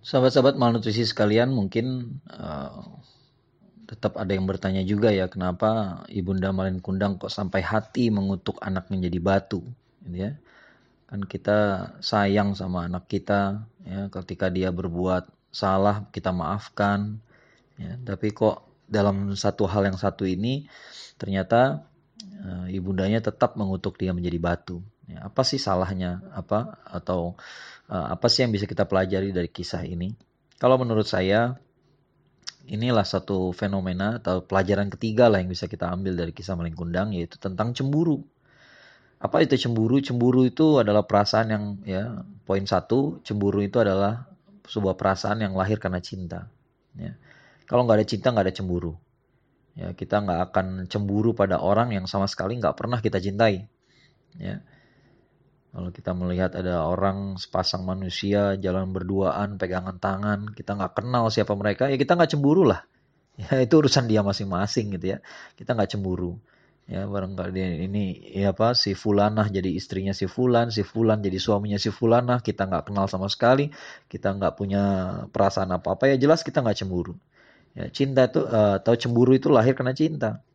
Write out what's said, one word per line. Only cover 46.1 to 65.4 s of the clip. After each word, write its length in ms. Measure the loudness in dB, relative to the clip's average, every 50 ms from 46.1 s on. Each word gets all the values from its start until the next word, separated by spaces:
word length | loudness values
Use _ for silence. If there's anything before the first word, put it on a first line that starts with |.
| -12 -12 -10 -10 -10 -12 -12 -16 _ _ _ _ _ _ _ _ _
Ya. 240 | -12 -12 -12 -14 -16 _ -20 -20 -20 _ _ _ _ _
Kalau 160 | 0 2 2 4
nggak 160 | 6 4 4
ada 80 | 4
cinta, 240 | 0 -4 0 0 2
nggak 160 | 2 2 0
ada 80 | 0 -2
cemburu. 400 | -4 -4 -4 -2 -2 -4 -6 -8 -10 _ _ _ _ _ _ _ _ _ _ _ _ _ _ _
Ya, 160 | -12 -10 -10
kita 320 | -10 -10 -4 -2 -2 0 0
nggak 160 | 0 0 0 -2 0
akan 160 | 0 -2 -2 -2 -6 -8 -8
cemburu 480 | -4 -4 -2 -2 0 0 2 2 0 2
pada 240 | 2 0 2 2 0
orang 320 | 2 2 2 2 2 0
yang 160 | -2 -4 -6
sama 240 | -4 -2 -2 -2 -2
sekali 240 | -2 -4 -4 -4 -4
nggak 240 | 0 0 -2 -2 -2
pernah 240 | -4 -4 -4 -2 -2
kita 160 | -2 -2 -2
cintai. 480 | -4 -4 2 2 4 4 2 0 -8 -14 _ _ _ _ _ _ _ _ _ _ _ _ _ -10
Ya. 240 | -10 -8 -10 -10 -14 _ _ _ _ _ _ _ _ _ _ _ _ _ _ _ _ _ _ _ _ _
Kalau 160 | -14 -10 -10
kita 240 | -10 -12 -8 -6 -6
melihat 400 | -4 -4 -4 -2 0 0 0 0
ada 320 | -2 -4 -4 -2 -2 0 0
orang, 560 | 0 0 2 0 0 0 -2 -6 -6 -8 -10
sepasang 480 | -12 -4 -2 -2 -2 0 -4 -4 -4
manusia 720 | -4 -4 -4 -6 -6 -6 -4 -2 0 2 2 2 2 0 -2
jalan 320 | -2 -2 -2 -2 -2 -4
berduaan, 640 | -4 -6 -4 -2 0 0 0 0 0 -2 -4 -4 -4
pegangan 400 | -6 -4 -4 -4 -4 -6 -6 -8 -4 -4
tangan, 480 | -4 -2 -2 -2 -2 -2 -2 -4 -10
kita 240 | -10 -10 -8 -6 -4
nggak 240 | -4 -4 -4 -4 -6
kenal 320 | -4 0 0 2 2 2
siapa 240 | 2 0 0 0 -2
mereka, 320 | 0 0 -2 0 0 0
ya 80 | 0 2
kita 240 | 0 2 2 4 4
nggak 160 | 4 2 2
cemburu 320 | 2 4 4 6 6 6
lah. 160 | 6 4 2 -4 _ _ _ _ _ _ _ _ _ _ -14
Ya, 240 | -2 0 2 2 4
itu 160 | 6 6 6
urusan 320 | 6 6 4 2 2 4
dia 80 | 2 2
masing-masing 800 | 2 0 -2 -2 -4 -4 -2 -2 -2 0 -2 -2 -2 -2 -6 -4
gitu 160 | -4 -4 -4
ya. 20 | -6 -10 -20 -20 -20